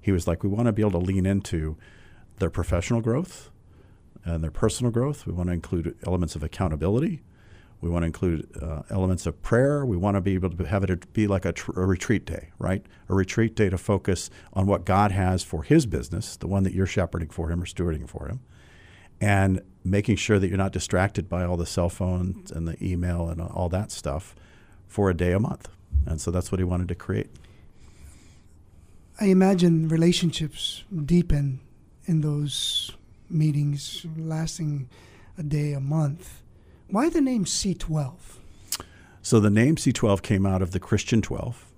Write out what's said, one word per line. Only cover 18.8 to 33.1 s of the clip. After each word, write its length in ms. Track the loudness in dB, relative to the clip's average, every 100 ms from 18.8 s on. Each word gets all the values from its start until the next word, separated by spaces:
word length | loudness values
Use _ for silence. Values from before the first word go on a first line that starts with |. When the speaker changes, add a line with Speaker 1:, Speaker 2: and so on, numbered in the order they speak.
| -20 -20 -20 -4
Speaker 1:
and 440 | 2 4 4 2 -2 -8
making 340 | 0 0 2 0
sure 220 | 4 2
that 100 | 4
you're 100 | 0
not 140 | 0
distracted 540 | -2 -2 2 2 0 -4
by 160 | -2
all 140 | -2 -2
the 80 |
cell 240 | -2 0 -2
phones 640 | 0 -2 0 -2 -6 -10
and 180 | -6 -6
the 80 | -4 -4
email 440 | -2 -2 -2 -2
and 100 | -4
all 300 | -6 -4 -2
that 200 | -2 -4
stuff 460 | -6 -6 -6 -8 -20 -20 -20 -20 -20 -10
for 220 | 0 2
a 60 |
day 180 | 2 2
a 80 | 2
month." 280 | 0 -4 -12 -20 -2 0
And 160 | 0 -2
so 100 | -2
that's 220 | -2 -2
what 60 | -2
he 60 |
wanted 240 | 0 0 -2
to 60 |
create. 360 | -6 -4 -4 -4 -10 -20 -20 -20 -20 -20 -20 -20 -20 -20 -20 -20 -20 -20 -20 -20 -20 -20 0
Speaker 2:
I 80 | 4
imagine 640 | 6 6 6 6 4 2
relationships 960 | 4 4 4 0 -2 -6 -6 -8 -10 -10 -6 2
deepen 540 | 2 4 2 0 -4 -12 -20 -20 -16
in 160 | -2 0
those 720 | 0 -2 -2 -4 -4 -4 -6 -14 -20